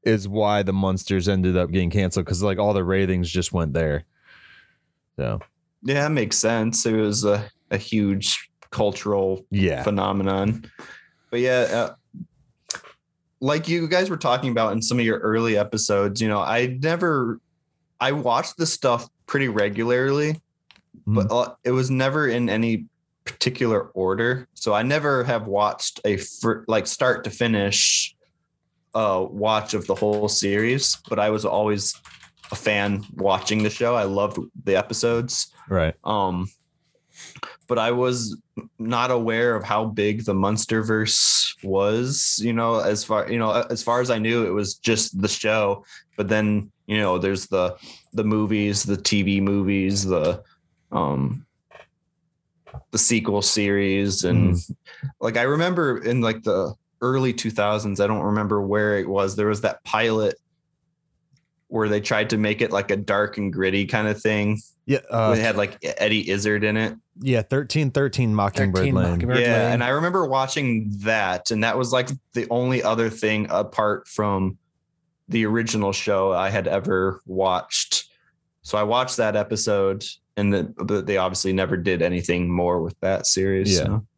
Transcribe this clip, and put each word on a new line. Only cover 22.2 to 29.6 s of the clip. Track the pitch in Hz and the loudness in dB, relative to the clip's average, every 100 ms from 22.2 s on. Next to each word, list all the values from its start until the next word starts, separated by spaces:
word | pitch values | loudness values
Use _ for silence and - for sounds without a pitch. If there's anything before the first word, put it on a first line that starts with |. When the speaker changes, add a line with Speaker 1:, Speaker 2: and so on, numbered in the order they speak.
| 143 | 0
Speaker 2:
in | 117 120 | 0 0
any | 104 117 110 - _ _ _ | 0 0 -2 -6 _ _ _
particular | - - - 127 120 107 - | -16 -4 -4 0 0 0 -2
order. | 95 92 98 117 131 123 | -2 -2 0 0 -2 -8
So | - - | -8 -2
I | 104 | 0
never | 120 151 147 135 | 0 0 0 0
have | 123 117 104 | 0 -2 -2
watched | 101 104 - - - | 0 0 0 -8 -4
a | 107 98 | -2 -2
fir-, | - - 117 113 - | -4 -4 -2 -2 0
like, | 110 - | -2 -2
start | - 127 120 | 0 0 0
to | 110 | -4
finish, | - 117 107 101 101 - - - _ _ _ _ _ _ _ _ | -2 0 2 0 2 2 0 -2 _ _ _ _ _ _ _ _
uh, | 110 107 95 95 | -2 0 0 -2
watch | 101 107 110 | -2 0 0